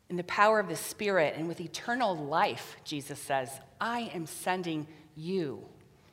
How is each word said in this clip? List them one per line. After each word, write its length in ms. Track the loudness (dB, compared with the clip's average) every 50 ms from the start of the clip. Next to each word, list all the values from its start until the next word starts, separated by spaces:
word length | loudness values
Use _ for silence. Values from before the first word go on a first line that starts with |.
| _ -6
in 80 | -4
the 80 | -4 -4
power 360 | 0 4 6 8 8 8 6
of 80 | 4 0
the 80 | -2
Spirit 580 | -6 -6 -8 -6 -2 0 4 6 6 6 4 4
and 120 | 0 -4 -4
with 120 | -4 -6
eternal 540 | -8 -8 -8 -8 -4 -4 0 2 2 2 0
life," 600 | 0 -2 0 2 4 4 4 2 -2 -8 -12 -14 -14 -10
Jesus 340 | -8 -6 -6 -6 -8 -10 -8
says, 420 | -2 0 0 0 0 -2 -6 -12 -14 -12 -8 -6
"I 220 | -4 -2 -2 -2 -4 -4 -6
am 120 | -6 -8
sending 600 | -8 -8 -6 -2 -2 0 0 0 -2 -2 -2 -4 -6 -10 -20 -20 -18 -14
you 500 | -10 -6 -2 -2 -2 -2 -2 -4 -8 -12 -16 -20 -20 -20 -20 -20 -20 -20 -20